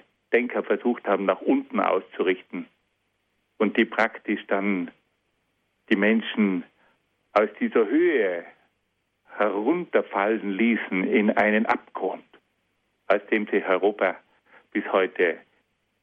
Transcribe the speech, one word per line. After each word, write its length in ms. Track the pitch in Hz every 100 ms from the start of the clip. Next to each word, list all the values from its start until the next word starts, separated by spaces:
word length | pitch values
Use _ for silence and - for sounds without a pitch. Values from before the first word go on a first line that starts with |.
| - _ _
Denker 300 | 117 123 107
versucht 440 | 95 101 120 117 -
haben, 180 | 98 98
nach 160 | 92
unten 380 | - 139 135 104
auszurichten. 880 | 90 90 - - 92 92 - 90 80 _ _ _ _ _ _ _ _ -
Und 200 | 107 -
die 80 | 110
praktisch 600 | - 110 - - 104 -
dann 440 | 98 101 95 85 - _ _ _ _ _ _ _ _ -
die 60 | -
Menschen 680 | 104 110 104 - 101 92 - _ _ _ _ _ _
aus 160 | 104 107 -
dieser 280 | 120 123 101
Höhe 580 | 143 175 147 95 87 87 - _ _ _ _ _ _ _ -
herunterfallen 1120 | 104 98 110 175 165 110 - 98 101 110 98
ließen 520 | 95 117 107 - 92 98
in 240 | 117 104
einen 340 | - 104 107 113
Abgrund, 580 | 120 - - 92 - - _ _ _ _ _ _ _ -
aus 140 | 101 -
dem 160 | 110 107
sich 180 | 104 92
Europa 500 | 92 98 104 95 - _ _ _ - _
bis 140 | 104 -
heute 460 | 101 92 - 87 - - _ _ _ _ _